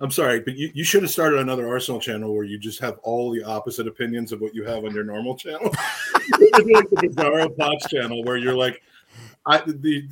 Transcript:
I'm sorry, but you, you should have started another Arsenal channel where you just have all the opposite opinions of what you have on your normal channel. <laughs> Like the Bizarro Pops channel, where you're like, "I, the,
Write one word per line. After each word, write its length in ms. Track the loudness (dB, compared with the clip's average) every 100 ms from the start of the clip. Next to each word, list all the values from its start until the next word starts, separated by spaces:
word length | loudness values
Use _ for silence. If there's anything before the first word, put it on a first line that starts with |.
I'm 100 | -6
sorry, 300 | 0 2 2
but 160 | -2 -8
you, 120 | -8
you 100 | -4
should 200 | 2 2
have 80 | 2
started 280 | 0 2 2
another 260 | 2 -2 -2
Arsenal 320 | -4 -4 -6
channel 320 | -4 -6 -2 -2
where 80 |
you 140 | -4 -6
just 220 | -10 -8
have 160 | -8 -6
all 280 | -6 -4 -2
the 100 | -4
opposite 440 | -4 -6 -6 -6 -8
opinions 460 | -4 -6 -4 -6
of 80 | -6
what 120 | -8
you 120 | -6 -6
have 180 | -6
on 100 | -6
your 100 | -6 -6
normal 320 | -6 -8 -8
channel. 320 | -10 -4 -4 -4
<laughs> 40 | -6 -8 -2 -2 2 8
Like 480 | 8 8 8 6 6
the 180 | 2 2
Bizarro 480 | 0 2 2 0 0
Pops 320 | -2 -2 -4
channel, 360 | -4 -2 -4
where 120 | -2 -2
you're 180 | 0 0
like, 260 | 0 -2 _ -20 _ -20 -20 _ 2
"I, 160 | 2 2
the, 420 | -4 -2 -2 -4